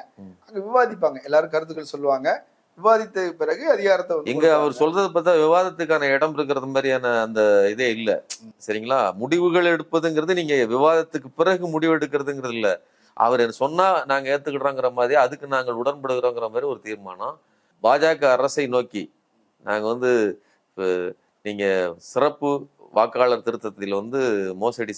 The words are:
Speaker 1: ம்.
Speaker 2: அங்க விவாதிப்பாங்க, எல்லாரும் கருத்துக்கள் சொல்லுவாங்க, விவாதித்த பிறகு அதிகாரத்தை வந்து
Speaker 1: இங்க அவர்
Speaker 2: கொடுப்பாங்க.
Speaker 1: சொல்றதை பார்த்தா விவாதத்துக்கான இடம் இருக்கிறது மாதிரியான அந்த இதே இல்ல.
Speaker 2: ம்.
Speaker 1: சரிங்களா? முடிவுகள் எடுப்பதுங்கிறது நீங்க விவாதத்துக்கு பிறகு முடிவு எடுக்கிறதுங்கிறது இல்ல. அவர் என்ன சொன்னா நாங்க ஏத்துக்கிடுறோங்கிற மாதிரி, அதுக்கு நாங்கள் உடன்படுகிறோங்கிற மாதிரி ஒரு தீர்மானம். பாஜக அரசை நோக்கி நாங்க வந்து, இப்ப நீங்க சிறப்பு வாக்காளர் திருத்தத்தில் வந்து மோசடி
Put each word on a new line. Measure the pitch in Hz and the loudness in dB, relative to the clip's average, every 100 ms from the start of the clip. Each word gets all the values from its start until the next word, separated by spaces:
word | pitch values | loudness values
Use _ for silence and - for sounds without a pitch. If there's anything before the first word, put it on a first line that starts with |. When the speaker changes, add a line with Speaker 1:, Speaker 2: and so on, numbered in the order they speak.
| - - | -4 -18
Speaker 1:
ம். | 95 92 _ | -20 -20 _
Speaker 2:
அங்க | 220 | -12
விவாதிப்பாங்க, | 202 247 240 202 165 135 | -2 0 0 0 -4 -4
எல்லாரும் | 139 151 160 | 0 0 2
கருத்துக்கள் | 160 160 156 147 | -4 -6 -10 -10
சொல்லுவாங்க, | 143 143 135 139 240 - _ _ - | -4 0 0 0 -2 -6 _ _ -2
விவாதித்த | 196 220 220 196 180 | 4 4 2 -4 -4
பிறகு | 165 151 180 311 | -2 -4 -2 0
அதிகாரத்தை | 233 196 185 180 165 | 2 4 2 2 -4
வந்து | 151 | -2
Speaker 1:
இங்க | 131 160 | 2 4
அவர் | 151 151 | 4 2
Speaker 2:
கொடுப்பாங்க. | |
Speaker 1:
சொல்றதை | 120 156 175 196 | 0 0 2 0
பார்த்தா | 165 165 | 0 2
விவாதத்துக்கான | 170 156 175 185 165 160 156 | 4 4 4 2 -2 -2 0
இடம் | 143 135 156 | 2 2 0
இருக்கிறது | 143 143 139 131 | 0 -2 -2 -2
மாதிரியான | 135 135 131 123 120 | 0 0 0 0 0
அந்த | 113 110 107 101 101 | 0 2 4 6 4
இதே | 107 127 | 2 -2
இல்ல. | 110 113 92 - - | 0 0 -2 -4 -14
Speaker 2:
ம். | 110 - - | -16 -16 -6
Speaker 1:
சரிங்களா? | 107 113 131 104 | -6 -2 0 0
முடிவுகள் | 92 123 170 175 175 | -2 -2 0 2 2
எடுப்பதுங்கிறது | 175 165 160 165 165 156 160 | 2 0 0 -2 0 -2 -2
நீங்க | 180 160 143 | -2 0 0
விவாதத்துக்கு | 117 123 147 165 160 151 131 | 2 2 4 4 0 -6 -10
பிறகு | - 170 180 175 | -2 0 0 -2
முடிவு | 156 160 160 | -2 0 0
எடுக்கிறதுங்கிறது | 147 143 139 139 127 | 0 -4 -4 -6 -6
இல்ல. | 117 107 90 - _ _ | -2 0 -2 -6 _ _
அவர் | - 113 123 | 0 2 4
என்ன | 117 | 0
சொன்னா | 110 135 160 190 175 | 0 -2 2 2 2
நாங்க | 135 139 135 143 | 0 -2 0 -2
ஏத்துக்கிடுறோங்கிற | 139 139 139 131 123 | -4 -4 -4 -2 -2
மாதிரி, | 123 123 | 0 2
அதுக்கு | 143 127 143 143 | 4 2 -2 -4
நாங்கள் | 135 127 | -4 -2
உடன்படுகிறோங்கிற | 117 123 143 135 127 123 120 | -4 -4 -4 -4 -2 -2 -2
மாதிரி | 113 113 139 | -4 -4 -4
ஒரு | 117 | -6
தீர்மானம். | 107 107 98 92 113 156 _ _ _ _ | -8 -12 -12 -12 -12 -12 _ _ _ _
பாஜக | 110 139 160 156 | 2 4 4 4
அரசை | 143 123 135 143 139 | 4 4 2 -2 0
நோக்கி | 123 120 104 90 _ _ _ _ _ | -2 -2 -6 -10 _ _ _ _ _
நாங்க | 101 107 107 | -4 -2 -2
வந்து, | 120 127 123 107 90 _ _ _ | -2 2 2 2 -2 _ _ _
இப்ப | - 92 90 90 - _ _ | -6 -4 -2 -4 -10 _ _
நீங்க | 104 104 101 95 90 85 | -10 -4 -2 0 -2 -6
சிறப்பு | - 127 143 147 143 143 139 _ - | -8 -2 -2 -2 -4 -4 -6 _ -4
வாக்காளர் | 98 113 123 123 117 | 0 0 2 2 2
திருத்தத்தில் | 110 113 110 101 98 | -2 -6 -10 -8 -4
வந்து | 98 110 135 127 104 95 | -4 -4 -2 0 -2 -4
மோசடி | 92 113 120 110 | -4 -4 -4 -8